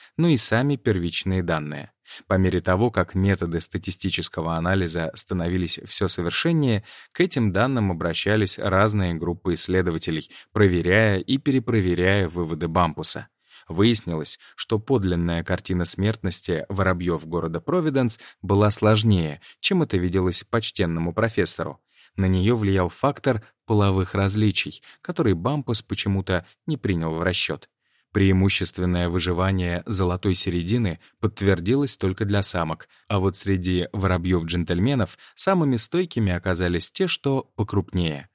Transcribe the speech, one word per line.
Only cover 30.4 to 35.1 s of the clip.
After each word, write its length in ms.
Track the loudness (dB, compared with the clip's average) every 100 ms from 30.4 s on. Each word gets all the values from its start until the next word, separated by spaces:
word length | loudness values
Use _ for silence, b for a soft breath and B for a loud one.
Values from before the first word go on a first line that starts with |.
| -2 -2 0 0 0 -4 b _
подтвердилось 800 | -4 0 0 2 2 0 0 -2
только 260 | -4 -2
для 180 | 0 0
самок, 460 | 0 -2 -4 -6 -12 b -4
а 120 | 0
вот 180 | 0 -2
среди 500 | -2 0 0 -2 -2
воробьёв-джентльменов 1300 | -2 0 0 2 0 0 -4 -2 0 2 0 -2